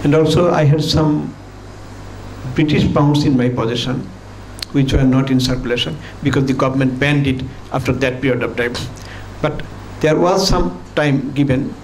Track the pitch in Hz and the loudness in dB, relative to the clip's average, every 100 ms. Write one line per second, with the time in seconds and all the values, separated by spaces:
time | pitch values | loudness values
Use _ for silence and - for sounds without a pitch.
0 | 147 151 156 160 175 - 147 156 - 156 | 4 4 4 4 4 4 4 4 2 2
1 | 156 151 147 - - - - - - - | 2 2 -2 -10 -18 -18 -18 -18 -16 -16
2 | - - - - 131 143 151 151 - 160 | -16 -14 -14 -12 -6 0 2 2 2 4
3 | 147 143 151 131 123 123 113 123 - 123 | 4 4 2 2 2 0 -2 -2 -2 -4
4 | 95 - - - - - - 139 135 147 | -6 -14 -18 -18 -16 -14 -4 0 2 4
5 | 135 127 135 131 127 123 120 120 156 160 | 4 4 4 2 2 -2 0 -2 -2 -6
6 | - - 143 135 135 127 135 131 131 123 | -12 -4 0 2 2 2 0 2 0 2
7 | 143 147 139 131 - - - 135 131 123 | 2 2 2 0 -4 -10 -8 -4 -2 0
8 | 127 127 139 123 113 113 120 120 - - | 0 0 0 0 -2 -2 -4 -2 -8 -10
9 | - - - - 151 - - - - - | -14 -14 -14 -4 -4 -4 -8 -12 -14 -2
10 | 156 151 175 196 190 180 175 - - - | 2 4 4 2 2 2 0 -4 -6 0
11 | 147 139 - 135 139 131 - - | 2 2 -2 0 0 0 -2 -8